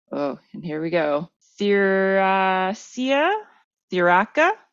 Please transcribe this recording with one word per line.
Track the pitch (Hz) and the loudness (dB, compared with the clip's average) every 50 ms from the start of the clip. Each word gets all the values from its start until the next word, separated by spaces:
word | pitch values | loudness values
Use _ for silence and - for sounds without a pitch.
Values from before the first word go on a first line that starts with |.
| _ - | _ -12
Oh, | - 143 143 139 127 - _ _ | -8 -6 -6 -6 -6 -8 _ _
and | - - 151 | -16 -12 -10
here | 170 151 156 | -8 -6 -6
we | 160 165 | -4 -2
go. | 175 170 151 147 143 147 170 - _ _ _ _ _ - | -2 0 0 0 -2 -2 -4 -8 _ _ _ _ _ -4
Thyracea? | 202 202 202 202 196 190 190 190 190 190 190 190 190 190 190 190 190 190 185 185 185 190 214 - - - - 247 254 262 269 277 311 359 415 440 415 - _ _ _ _ _ _ _ - | 0 0 2 2 2 2 2 2 2 2 2 2 2 2 2 2 2 2 0 0 0 -2 -4 -6 -12 -14 -8 -6 -2 0 0 2 2 0 0 -2 -6 -10 _ _ _ _ _ _ _ -6
Thyraca, | - 180 175 175 175 185 220 - - 294 320 370 440 - _ _ | -2 2 2 4 4 4 2 0 0 0 2 2 0 -2 _ _